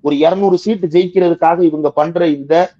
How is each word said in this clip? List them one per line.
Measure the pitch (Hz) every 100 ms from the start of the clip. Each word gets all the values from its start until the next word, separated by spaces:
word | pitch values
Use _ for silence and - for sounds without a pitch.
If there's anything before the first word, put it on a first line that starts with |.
ஒரு | 143 143
இருநூறு | 156 190 196 180
சீட்டு | 208 220 175
ஜெயிக்கிறதுக்காக | 165 180 185 175 170 165 170
இவங்க | 175 151 147
பண்ற | - 156 170 170
இந்த | 147 139 160 180 _